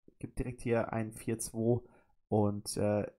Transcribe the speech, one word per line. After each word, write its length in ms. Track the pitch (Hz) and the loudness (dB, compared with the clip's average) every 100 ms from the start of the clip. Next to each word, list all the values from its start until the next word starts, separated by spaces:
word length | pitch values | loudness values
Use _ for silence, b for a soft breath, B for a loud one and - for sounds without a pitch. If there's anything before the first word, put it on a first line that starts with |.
| - - | -20 -14
Gibt 220 | - - | -10 -6
direkt 220 | 127 123 | -6 -4
hier 300 | 120 113 - | 0 2 2
ein 220 | 113 110 | -2 -4
vier 240 | 113 - 113 | -6 -4 -4
zwei 420 | - 113 117 123 b b b b - | -4 0 2 2 b b b b 0
und, 480 | 107 101 104 - - | 2 2 0 -6 0
äh, 280 | 104 104 - | 2 2 0